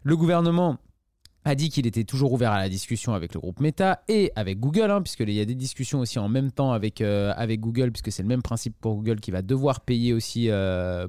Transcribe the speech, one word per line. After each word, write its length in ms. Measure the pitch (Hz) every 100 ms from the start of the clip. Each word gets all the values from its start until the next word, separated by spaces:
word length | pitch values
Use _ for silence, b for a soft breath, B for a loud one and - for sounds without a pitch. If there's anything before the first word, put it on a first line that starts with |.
Le 140 | 139 160
gouvernement 640 | 165 170 170 170 175 120 _ _ _ _ - _
a 100 | 147
dit 160 | 139 156
qu'il 160 | 143 117
était 180 | 113
toujours 280 | 101 131 139
ouvert 200 | 123 117
à 60 | 101
la 100 | 95
discussion 460 | 95 - 117 120
avec 180 | 101 85
le 80 | 78
groupe 200 | 90 87
Meta 420 | 151 - 190 180 -
et 240 | 220 190 110
avec 240 | 95 95
Google, 300 | 135 175 214
hein, 100 | 202
puisque 200 | 175 -
il 120 | 107
y 80 | 104
a 60 | 107
des 80 |
discussions 460 | 127 131 - 123 139
aussi 180 | 120 120
en 100 | 101
même 220 | 131 135
temps 220 | 131 135
avec, 280 | 117 104 -
euh, 320 | 104 101 101 -
avec 240 | 113 110
Google, 300 | 113 117 123
puisque 220 | 113 113
c'est 100 | -
le 60 | 101
même 140 | 127
principe 320 | - 117 117 -
pour 180 | 113 104
Google 220 | 110 107
qui 120 | -
va 100 | 92
devoir 400 | 95 131 139 127
payer 320 | - 120 120
aussi, 380 | 113 - 117 117
euh, 580 | 101 95 90 90 87